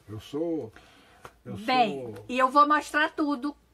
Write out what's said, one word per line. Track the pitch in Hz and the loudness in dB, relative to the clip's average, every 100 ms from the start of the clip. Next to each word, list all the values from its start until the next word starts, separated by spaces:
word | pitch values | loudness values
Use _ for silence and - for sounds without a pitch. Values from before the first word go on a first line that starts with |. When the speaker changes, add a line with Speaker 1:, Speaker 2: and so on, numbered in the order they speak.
| - | -14
Speaker 1:
Eu | 107 | -14
sou, | - 143 170 160 107 - - - - - - _ | -8 -6 -4 -4 -8 -16 -20 -20 -20 -20 -20 _
eu | - | -12
Speaker 2:
Bem, | 190 226 254 220 139 120 | -8 0 2 2 0 -10
Speaker 1:
sou | 107 - | -12 -6
Speaker 2:
e | 254 | 0
eu | 262 | 4
vou | 285 294 | 6 6
mostrar | 294 - 294 320 | 4 0 -2 -2
tudo. | - 294 277 285 - _ | 0 -2 -2 -4 -10 _